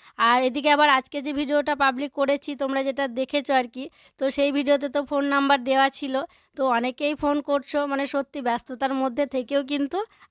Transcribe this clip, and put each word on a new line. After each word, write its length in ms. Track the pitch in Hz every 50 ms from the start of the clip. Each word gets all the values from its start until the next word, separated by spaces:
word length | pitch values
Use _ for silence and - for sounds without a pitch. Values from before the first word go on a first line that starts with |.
| - - - -
আর 260 | 220 233 240 254 262
এদিকে 260 | 254 233 294 262 302
আবার 200 | 294 285 302 294
আজকে 320 | 269 262 254 - - 285
যে 120 | 254 302 285
ভিডিওটা 420 | 277 302 254 294 294 285 302 294
পাবলিক 360 | 269 285 269 254 254 285 269
করেছি 440 | - - 277 269 285 277 - 294 285
তোমরা 280 | 240 277 262 269 269 269
যেটা 240 | 269 254 269 277 262
দেখেছো 460 | 226 254 262 - - 294 277 - 269
আর 140 | 262 247 233
কি, 220 | - 254 269 320 _ _ _ _ _ -
তো 120 | 262 277
সেই 220 | 269 285 277 285
ভিডিওতে 380 | 269 285 277 277 285 269 277 277
তো 100 | - 285 285
ফোন 180 | - 294 277 285
নাম্বার 380 | 285 285 277 277 277 277 262 240
দেওয়া 260 | 269 262 269 269 269
ছিল। 260 | - - 294 269 262 262 311 - _ _ _ _ - -
তো 100 | 262 262
অনেকেই 460 | 240 233 240 254 247 - 294 294 302
ফোন 260 | - 294 285 294 294
করছো, 460 | 262 - 285 277 254 - - 294 285 285
মানে 180 | 277 269 277
সত্যি 360 | 262 - 277 269 - - 294
ব্যস্ততার 520 | 247 240 233 240 - - 254 233 269 262 269
মধ্যে 320 | 262 262 262 233 269 285
থেকেও 380 | 262 - 254 247 - 285 277 277
কিন্তু 340 | 262 294 277 285 269 - 381 440 - _ _ _ _